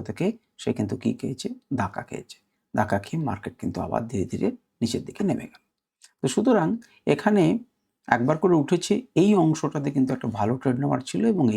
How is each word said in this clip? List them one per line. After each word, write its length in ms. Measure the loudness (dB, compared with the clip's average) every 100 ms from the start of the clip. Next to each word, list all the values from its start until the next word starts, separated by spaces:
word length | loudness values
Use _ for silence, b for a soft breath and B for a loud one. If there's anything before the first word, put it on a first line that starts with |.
| -6
থেকে 180 | -4 -4 -4 _ -8
সে 120 | -4
কিন্তু 220 | -4 -4 -2
কী 140 | -2
খেয়েছে, 340 | -2 -6 -6 -10 -12 -6
ধাক্কা 300 | -4 -4 -6
খেয়েছে। 340 | -12 -14 -14 -20 _ _ _
ধাক্কা 240 | -2 0 -2
খেয়ে 200 | -2 -4
মার্কেট 300 | -4 -6 -8 -8
কিন্তু 180 | -8 -6
আবার 200 | -4 -4 -4
ধীরে 180 | -4
ধীরে 220 | -4 -2 -4 -4 _ _
নিচের 240 | -4 -4
দিকে 160 | -8 -4
নেমে 220 | -2 -2 -6
গেল। 160 | -18 _ _ _ _ b _
তো 80 | -2
সুতরাং 400 | 0 2 2 2 -2 b b 0
এখানে 360 | 2 4 4 4 2 -4 _ _ _ 0
একবার 300 | 2 2 2
করে 180 | 4 4
উঠেছে, 320 | 2 0 0 -4 0
এই 160 | 2 4
অংশটাতে 540 | 6 4 2 -2 -4 -2
কিন্তু 180 | 0 0
একটা 140 | 0 -4 -2
ভালো 140 | 0 0
ট্রেড 200 | 0 0
নেওয়ার 220 | 0 -2 -4
ছিল 120 | 0 2
এবং 120 | 2 2